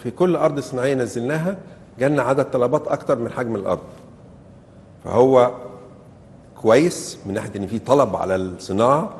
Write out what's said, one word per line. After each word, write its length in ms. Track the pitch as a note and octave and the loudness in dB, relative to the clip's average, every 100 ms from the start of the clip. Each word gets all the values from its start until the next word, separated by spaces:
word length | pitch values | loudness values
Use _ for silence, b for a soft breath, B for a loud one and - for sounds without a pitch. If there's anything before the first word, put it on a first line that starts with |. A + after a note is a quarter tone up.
في 80 | B2 | -8
كل 260 | - F3+ D3+ | 0 0 2
أرض 240 | D#3 C#3+ | 0 -2
صناعية 340 | - B2+ C3 | -6 -2 0
نزلناها 640 | C3 A#2 A#2 B2 D#3+ F3 G3+ B B B - | 0 -2 -4 -4 -2 -4 -6 B B B -2
جالنا 240 | C3+ D3 | 0 2
عدد 220 | B2 C#3 C3 | 2 0 0
طلبات 380 | B2+ B2 D3+ - | 0 2 0 0
أكتر 300 | C#3+ - B2+ | -2 0 -2
من 120 | A2 | -2
حجم 260 | - A#2 G#2+ | -4 -4 -4
الأرض. 240 | F#2+ E2+ - - - - - - - - - - - - | -2 -4 -6 -20 -20 -20 -20 -20 -20 -20 -20 -20 -20 -14
فهو 460 | - G#2+ C3 C3 B2 - - - - - - - - - - - | -2 4 6 6 4 0 -12 -16 -20 -20 -20 -20 -20 -20 -20 -2
كويس 560 | A2 B2+ E3+ - - - G2+ | 4 6 4 -2 -10 -12 -8
من 80 | |
ناحية 160 | G#2 A#2 G2+ | -8 -6 -8
إن 100 | F#2+ | -6
في 120 | G#2+ | -6
طلب 380 | - C#3+ A2+ E2+ | 2 4 4 0
على 200 | F2+ F#2+ | -2 -2
الصناعة، 800 | F#2 F2 - G2 A#2+ D3 G#3 | -4 -8 -4 0 2 2 -2